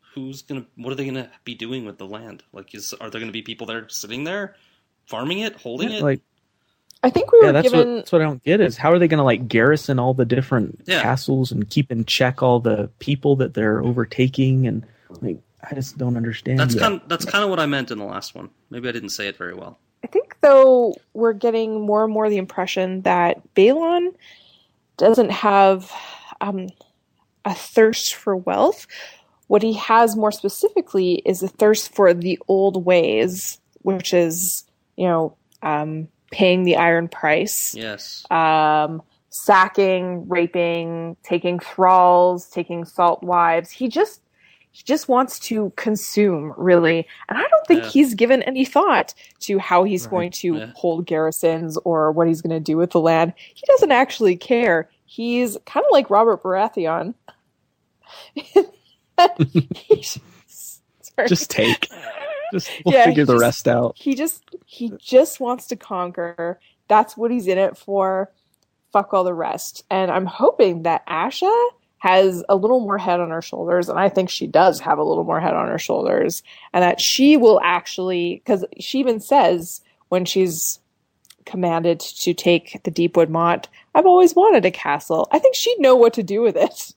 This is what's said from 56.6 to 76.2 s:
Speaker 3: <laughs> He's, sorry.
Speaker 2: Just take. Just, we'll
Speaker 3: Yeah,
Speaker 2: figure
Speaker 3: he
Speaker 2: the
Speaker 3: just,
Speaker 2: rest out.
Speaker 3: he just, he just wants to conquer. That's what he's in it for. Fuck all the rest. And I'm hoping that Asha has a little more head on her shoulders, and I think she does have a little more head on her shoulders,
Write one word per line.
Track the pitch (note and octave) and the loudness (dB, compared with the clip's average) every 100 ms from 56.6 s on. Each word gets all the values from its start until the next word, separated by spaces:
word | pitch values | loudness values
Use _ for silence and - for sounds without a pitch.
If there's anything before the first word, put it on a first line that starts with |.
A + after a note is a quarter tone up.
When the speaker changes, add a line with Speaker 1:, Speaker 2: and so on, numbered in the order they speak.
| A3 - D#3+ E3+ E3+ A#3+ _ _ _ _ _ _ _ _ _ - - - | -2 -2 -4 -2 -6 -12 _ _ _ _ _ _ _ _ _ -20 -16 -16
Speaker 3:
<laughs> | - F#4+ - _ _ _ _ - F4+ - C#3+ E3+ - - | 2 2 2 _ _ _ _ 2 2 4 0 0 -2 -10
He's, | - G#4 - - _ _ _ - - - _ _ | 2 2 2 -14 _ _ _ -20 -20 -20 _ _
sorry. | - - A#3 | -12 -4 0
Speaker 2:
Just | C4+ - | 0 -2
take. | - A2+ A#2+ - - - - C#5+ D5 D#5 | -2 -2 -2 -6 -10 -16 -14 -12 -10 -8
Just, | F#3+ - - F3+ | -8 -10 0 4
we'll | |
Speaker 3:
Yeah, | C4 A#3 | 6 6
Speaker 2:
figure | D3 | 6
Speaker 3:
he | C#3 | 4
Speaker 2:
the | |
Speaker 3:
just, | B2 | 4
Speaker 2:
rest | A#2 - - | 4 2 0
out. | A#2+ A#2+ - | 0 -2 -4
Speaker 3:
he | - C4 | -6 -4
just, | D#4+ - _ - _ | -4 -8 _ -20 _
he | - A#3 - | -12 -12 -12
just | - B3+ D#4+ - | 2 4 4 -2
wants | B3 B3+ - | -6 -6 -8
to | B3 | -14
conquer. | - F#3+ F3+ F3+ E3+ E3+ E3+ F3+ _ _ _ | -8 -8 -6 -8 -10 -8 -8 -8 _ _ _
That's | G#3+ A3 - | 2 2 -2
what | A#3 | -2
he's | B3 F#3 | -2 0
in | F#3 | 0
it | G3 - | 0 -4
for. | - G3 F#3+ F#3+ G3 _ _ _ _ _ _ | -6 -2 -2 -2 -6 _ _ _ _ _ _
Fuck | G#3 G3+ | -2 0
all | G3 | 0
the | F#3 | 0
rest. | E3+ D#3+ - - - _ | -4 -6 -8 -12 -16 _
And | F#3+ F#3 | -2 0
I'm | F3 F#3+ | -2 -4
hoping | - C4+ - G3+ E3+ | 2 0 4 2 2
that | E3 D#3+ - | -2 -4 -4
Asha | D#3+ G3+ - F#4 A#4 A#4+ _ _ _ | -6 -6 -2 0 2 0 _ _ _
has | F#3 F#3 F#3+ F3+ - | 2 4 4 0 -2
a | G3 | 0
little | G#3+ B3+ | 2 0
more | G#3 G3 | 0 -4
head | F#3 F3 | -2 -2
on | E3+ | -2
her | E3 | -8
shoulders, | - - E3+ F3 F3 | -10 -8 -2 -2 0
and | E3 | 0
I | F#3+ | 0
think | F#3+ F#3 | 0 -2
she | - E3+ | -6 -2
does | D#3 F#3 D3+ | 2 2 2
have | D#3+ D3 | -4 -2
a | |
little | D3+ E3 | 0 -2
more | E3+ D#3+ | -2 -2
head | E3 | -2
on | E3+ F3 | -2 -2
her | E3+ | -6
shoulders, | - - - - | -4 -4 0 0